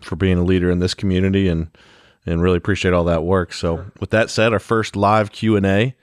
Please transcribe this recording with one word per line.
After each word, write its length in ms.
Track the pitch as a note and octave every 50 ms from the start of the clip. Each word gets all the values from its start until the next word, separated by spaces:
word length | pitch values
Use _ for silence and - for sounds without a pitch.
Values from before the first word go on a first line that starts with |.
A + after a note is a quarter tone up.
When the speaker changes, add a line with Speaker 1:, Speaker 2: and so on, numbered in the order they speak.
Speaker 1:
for 140 | - - F#2+
being 220 | D#2+ F#2+ F#2 F2+
a 60 | F2+ F2
leader 260 | F#2 F#2 F2+ F2 F2+
in 80 | F2
this 160 | F2 F2+ F#2 -
community, 540 | - G#2 F#2+ F#2 F#2 F#2+ F#2+ F#2+ G2 G2
and, 220 | F2+ E2 E2 E2 - _ _ - - - - _ _ _ _ -
and 160 | F2 E2+ E2
really 160 | F2 F#2 F2+
appreciate 360 | F2 - G#2+ F#2+ - - F#2 F2+
all 120 | F2 E2+
that 180 | F2 E2+ D#2+ E2
work. 280 | F2 F#2+ F#2 F2 - -
So 240 | - - E2+ E2+
Speaker 2:
Sure. 140 | D#2+ F2+ G2+ - -
Speaker 1:
with 120 | G#2 -
that 180 | - A2 A#2 -
said, 240 | - A2+ A2 A#2 A2
our 60 | F#2
first 360 | - - A#2 A2+ G#2 - -
live 360 | G2+ G2+ G2+ G#2+ A2 G#2 G2+
Q 240 | - - A2 A2 G#2+
and 100 | G2 F#2+
A. 300 | G2 F#2+ G2+ A#2 C3+ - _